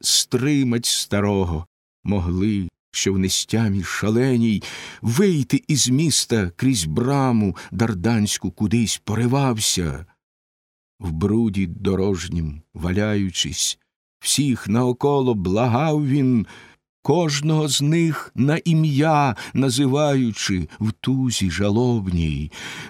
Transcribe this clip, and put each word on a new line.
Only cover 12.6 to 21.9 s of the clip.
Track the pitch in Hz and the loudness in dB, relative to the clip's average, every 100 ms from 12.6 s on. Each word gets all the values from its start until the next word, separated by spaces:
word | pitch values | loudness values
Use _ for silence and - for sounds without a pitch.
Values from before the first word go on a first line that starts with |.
| - | -16
валяючись, | - 85 92 107 104 95 - 78 - - - _ _ _ _ | -8 -4 0 0 0 -2 -2 -4 -4 -6 -6 _ _ _ _
всіх | - - 143 113 95 | -4 0 2 0 0
наоколо | 113 123 123 143 143 123 | 0 2 2 2 2 2
благав | 110 90 101 107 117 160 151 143 | 0 0 2 2 2 2 0 2
він, | 143 131 123 95 - - _ _ _ | 2 2 2 0 -8 -20 _ _ _
кожного | - 160 165 143 151 156 151 | 0 2 2 0 0 0 0
з | 135 | 0
них | 143 165 165 147 - - | 2 2 2 0 -6 -2
на | 135 160 - | 0 2 2
ім'я | 160 156 135 160 151 143 - - | 2 2 2 4 4 2 -2 -4
називаючи | 117 135 120 139 139 151 139 120 107 - 95 78 - | -2 0 2 2 2 2 2 0 -2 -2 -2 -4 -4
в | 107 | -4
тузі | - - 131 131 110 95 | -2 -2 0 0 0 -2
жалобній: | 82 101 104 123 | 0 0 2 2